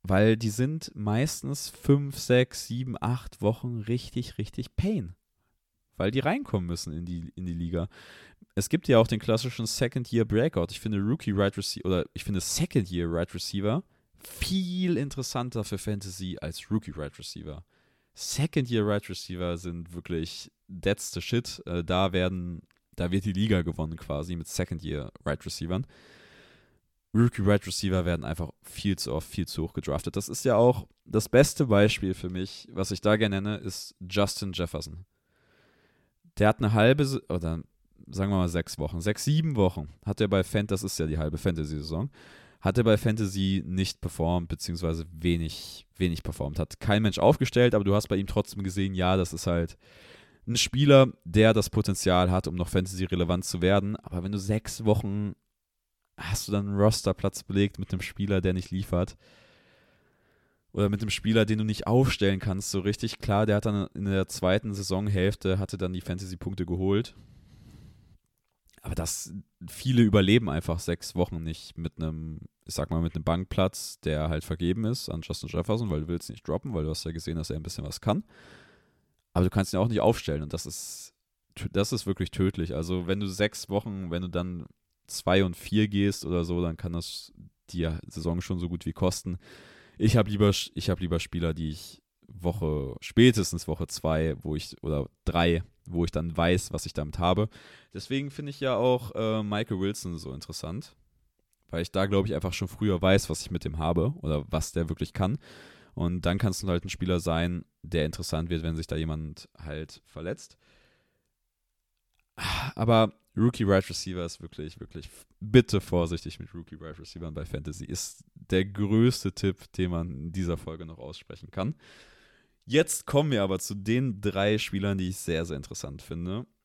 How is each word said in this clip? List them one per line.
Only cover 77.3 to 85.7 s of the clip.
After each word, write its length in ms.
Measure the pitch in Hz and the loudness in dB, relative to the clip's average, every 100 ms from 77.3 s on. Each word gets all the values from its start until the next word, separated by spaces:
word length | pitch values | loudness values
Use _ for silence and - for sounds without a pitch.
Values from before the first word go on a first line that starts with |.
| 82 | -6
dass 140 | 80 | -4
er 60 | 80 | -6
ein 60 | |
bisschen 220 | 80 - | -8 -10
was 160 | 73 - | -10 -6
kann. 220 | 110 139 - - - - - _ _ _ _ _ _ | -2 -2 -2 -20 -20 -20 -20 _ _ _ _ _ _
Aber 120 | - | 0
du 60 | 90 | 2
kannst 220 | 104 95 | 2 0
ihn 60 | 92 | 2
auch 100 | 113 | 2
nicht 120 | 110 | 4
aufstellen 420 | 92 117 - 73 | 2 2 -2 -4
und 100 | 76 | -4
das 140 | 82 - | -8 -8
ist, 480 | - - - - _ _ _ _ - - | -12 -12 -14 -18 _ _ _ _ -10 -2
das 200 | 95 104 | 0 0
ist 140 | 110 - | -2 -2
wirklich 240 | 95 92 | -2 -2
tödlich. 440 | - 95 - 80 | 2 0 2 -4
Also 320 | 69 82 92 87 | -2 -2 -2 0
wenn 140 | 98 | 0
du 60 | 98 | -2
sechs 420 | 92 104 - - | 0 -2 -2 -4
Wochen, 420 | 98 110 98 90 | -4 -2 -8 -4
wenn 120 | 87 | -4
du 60 | 92 | -4
dann 380 | 87 90 87 - _ _ _ _ | -4 -6 -8 -12 _ _ _ _
zwei 380 | - - 95 | -6 4 4
und 120 | 92 87 | 4 0
vier 320 | - | 0